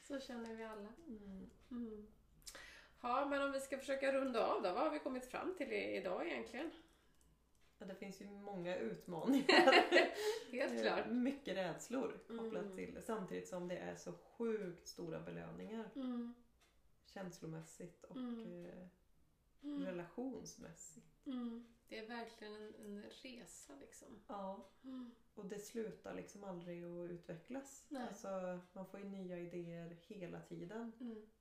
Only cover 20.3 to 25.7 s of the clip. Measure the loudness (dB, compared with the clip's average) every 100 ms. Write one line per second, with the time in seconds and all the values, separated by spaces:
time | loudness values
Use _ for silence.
20.3 | -4 -8 -10 -14 -12 -14 -16 -20 -12 -4
21.3 | -2 -2 -4 -12 -20 -10 -8 -6 -6 -6
22.3 | -8 -10 -8 -10 -12 -10 -8 -10 -12 -12
23.3 | -12 -12 -14 -16 -16 -16 -16 -16 -16 -8
24.3 | -6 -4 -6 -10 -16 -10 -8 -10 -14 -18
25.3 | -10 -6 -6 -4